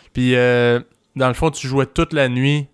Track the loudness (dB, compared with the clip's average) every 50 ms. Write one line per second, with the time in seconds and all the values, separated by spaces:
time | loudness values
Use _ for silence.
0 | _ _ -4 -2 0 2 2 2 2 2 2 2 2 2 0 0 -4 -10 _ _
1 | _ _ _ -2 -2 -2 0 0 -2 -2 -2 -4 -8 -4 -2 -2 -2 -2 -2 -2
2 | -2 -2 0 -2 0 0 0 0 0 0 0 -2 -4 -8